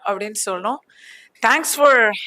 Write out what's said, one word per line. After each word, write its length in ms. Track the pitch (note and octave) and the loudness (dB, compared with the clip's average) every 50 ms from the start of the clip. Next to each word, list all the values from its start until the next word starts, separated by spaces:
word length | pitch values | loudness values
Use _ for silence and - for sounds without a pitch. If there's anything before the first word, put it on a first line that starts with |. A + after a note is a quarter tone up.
| - | -8
அப்படின்னு 300 | - G3+ F#3+ G3+ G#3+ G#3+ - - | -6 -6 -6 -8 -10 -10 -8 -8
சொல்லணும். 320 | G3+ F#3+ F3+ F#3 G#3+ C4 D#4 - _ _ _ - - - - - _ _ _ - A3+ | -6 -6 -6 -6 -6 -8 -8 -10 _ _ _ -20 -20 -20 -20 -20 _ _ _ 0 2
Thanks 140 | C4 D#4 | 2 2
for 500 | D#4 - - C#4 C#4+ C#4+ C4+ B3 A3+ G#3 G3+ - - | 0 -4 0 2 4 6 6 6 4 2 0 -4 -8